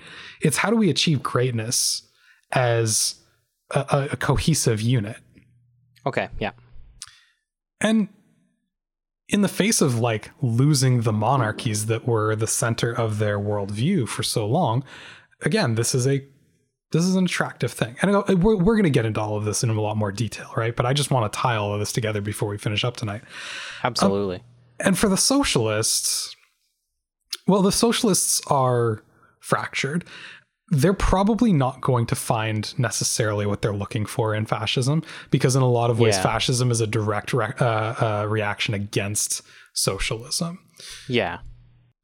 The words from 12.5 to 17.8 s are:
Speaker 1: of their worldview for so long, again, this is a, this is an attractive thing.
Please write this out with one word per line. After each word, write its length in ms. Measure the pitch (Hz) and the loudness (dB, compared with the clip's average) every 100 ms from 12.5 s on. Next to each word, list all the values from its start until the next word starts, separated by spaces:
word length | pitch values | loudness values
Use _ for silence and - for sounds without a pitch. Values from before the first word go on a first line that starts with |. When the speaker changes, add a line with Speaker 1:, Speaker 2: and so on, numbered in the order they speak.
| - 120 117 120 | -2 -2 0 -2
Speaker 1:
of 260 | 117 113 107 | 0 -2 0
their 200 | 104 104 | 0 0
worldview 720 | 104 104 98 104 139 190 107 | -2 -2 -4 -2 0 0 -2
for 140 | - | -4
so 240 | - 131 104 | -4 -2 0
long, 380 | 151 139 120 - - - - _ - | 0 2 0 -4 -10 -20 -20 _ -4
again, 320 | 156 202 147 | -2 0 0
this 200 | 113 117 | 0 0
is 120 | 131 127 | 0 0
a, 180 | 139 - _ _ _ _ _ _ | 0 -4 _ _ _ _ _ _
this 120 | 160 | 0
is 100 | 180 | 2
an 100 | 185 180 | 2 2
attractive 440 | - 156 - 123 | 0 -4 -4 -6
thing. 260 | - | -4